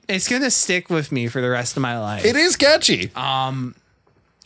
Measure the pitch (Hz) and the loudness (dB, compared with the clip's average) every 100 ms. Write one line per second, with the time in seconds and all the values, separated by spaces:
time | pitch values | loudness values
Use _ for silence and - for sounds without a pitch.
0 | - 190 - 247 277 - - 180 - 165 | -6 -2 0 0 2 0 2 0 0 -2
1 | 143 135 117 131 123 123 120 - 127 120 | -2 -4 -4 -2 0 0 -2 -2 -2 -4
2 | 104 104 214 262 349 - 285 311 277 190 | -6 0 0 2 2 4 4 4 4 0
3 | 143 127 135 135 131 135 123 - _ _ | -2 -6 -4 -2 -2 -4 -8 -10 _ _
4 | _ _ _ _ | _ _ _ _